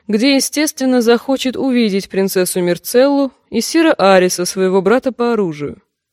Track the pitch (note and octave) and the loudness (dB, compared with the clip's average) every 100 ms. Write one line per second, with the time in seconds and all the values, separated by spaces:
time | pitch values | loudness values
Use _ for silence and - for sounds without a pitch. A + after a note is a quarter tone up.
0 | - G#3 C4+ C#4 - C#4+ D4+ - C4 B3+ | -4 0 2 2 0 -4 -4 -2 0 2
1 | A3+ A#3 - C4 C4 A3+ C4+ B3 A3 G3 | 2 0 0 -4 -4 -4 -2 0 0 -2
2 | F#3 F#3 G3 F#3+ F3+ F#3 F3 F3 - A#3+ | -4 -4 -2 -2 -2 -2 -2 -4 -2 2
3 | C4+ C#4 C#4 - - A3 - D#4+ E4 - | 2 2 -2 -6 -8 -6 -2 2 2 4
4 | F#3+ F#3+ F3+ - F3+ - F#3 F#3+ F#3 B3 | 4 4 4 0 -6 -2 0 0 2 0
5 | C4 A#3+ A#3+ A3+ F#3+ D3 D3 - _ _ | 0 -4 -2 -2 -4 -6 -10 -12 _ _
6 | _ | _